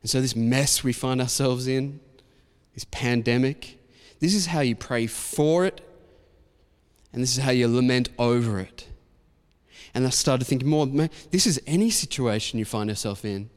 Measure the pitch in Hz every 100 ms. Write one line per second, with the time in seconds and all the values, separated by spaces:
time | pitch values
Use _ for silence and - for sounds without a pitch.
0 | - 135 131 113 113 131 139 - 131 120
1 | 131 127 123 - 135 127 127 131 139 143
2 | - - _ _ _ _ _ - - -
3 | 123 120 113 120 131 147 - - _ _
4 | - - 156 202 170 165 135 113 - 120
5 | 113 - - - 151 170 185 - - -
6 | - - _ _ _ _ _ _ _ _
7 | _ 123 123 127 135 127 120 120 127 127
8 | 123 - 120 120 117 101 92 - - -
9 | _ _ _ _ _ _ _ - - -
10 | 127 - - 131 127 135 131 151 143 139
11 | 160 - - 185 202 143 - 160 220 214
12 | 151 - 123 107 - 117 107 110 107 104
13 | 110 98 107 98 107